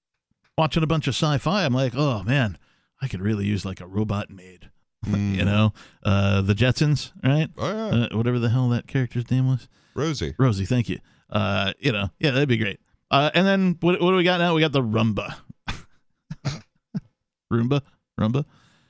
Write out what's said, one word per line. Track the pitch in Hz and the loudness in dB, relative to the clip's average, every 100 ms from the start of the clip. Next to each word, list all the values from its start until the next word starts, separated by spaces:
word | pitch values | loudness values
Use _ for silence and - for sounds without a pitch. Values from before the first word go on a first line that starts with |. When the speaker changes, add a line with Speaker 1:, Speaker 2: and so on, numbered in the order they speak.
| _ _ _ _ _ - | _ _ _ _ _ -2
Speaker 1:
watching | 156 165 | 0 0
a | 156 | 0
bunch | 160 143 | 0 -2
of | |
sci-fi, | 113 156 143 156 202 | -2 0 0 0 0
I'm | 160 | 0
like, | 127 135 | 0 0
"Oh, | 120 147 110 | 0 -2 -2
man, | 90 139 113 87 _ _ _ - | 0 0 0 -4 _ _ _ -10
I | 131 | -8
could | 90 | -4
really | 101 107 101 | -2 -2 -2
use, | 101 | -2
like, | 95 92 | -4 -10
a | 90 | -8
robot | 95 107 101 - | -4 -2 -4 -6
maid." | 101 92 90 - | -14 -20 -20 -20
<laughs> | _ _ - - | _ _ -12 -4
Speaker 2:
Mm. | 101 101 | -2 0
Speaker 1:
You | 98 98 | 0 0
know? | 104 107 - - _ | 2 0 -2 -18 _
Uh, | 107 98 98 98 | 0 2 2 2
the | 95 | 2
Jetsons, | 101 127 123 151 143 - - | 2 2 2 2 0 -4 -4
right? | 131 147 160 - | 0 0 -2 -4
Speaker 2:
Oh, | 131 | -6
yeah. | 220 220 120 117 | -4 -2 0 0
Speaker 1:
Uh, | 107 | -2
whatever | 117 123 | -2 0
the | 117 | 0
hell | 127 123 | 2 2
that | 120 - | 0 -2
character's | 139 123 123 117 | -4 -2 -4 -2
name | 127 131 | 0 2
was. | 127 - _ _ | 0 -4 _ _
Speaker 2:
Rosie. | - 156 139 78 - | -6 -4 -4 -6 0
Speaker 1:
Rosie, | 131 98 95 | 2 2 0
thank | 123 - | 0 -2
you. | - - _ - | -6 -10 _ -6
Uh, | 104 101 98 98 - | -2 0 0 -2 -2
you | 139 | -2
know, | 104 101 - | -2 -4 -2
yeah, | 151 | -2
that'd | 127 143 | 0 0
be | 117 | 0
great. | 104 92 _ _ - | -2 -6 _ _ 0
Uh, | 139 147 | 0 2
and | 165 190 | 2 2
then | 196 185 170 | 2 2 2
what, | 170 180 | 2 2
what | 175 | 2
do | 185 | 4
we | |
got | 175 180 | 2 2
now? | 175 | 2
We | 160 | 2
got | 156 | 2
the | 135 | 2
Roomba. | 117 110 110 104 101 - - - - | 0 2 0 0 -6 -12 -18 -16 -10
<laughs> | - - _ _ _ - - 139 147 - _ _ 220 - _ _ _ - | -10 -12 _ _ _ -18 -10 -8 -8 -16 _ _ -12 -12 _ _ _ -4
Roomba? | 117 117 143 - _ _ - | 0 0 0 -4 _ _ -2
Roomba? | 110 131 151 _ _ _ _ | 0 0 -4 _ _ _ _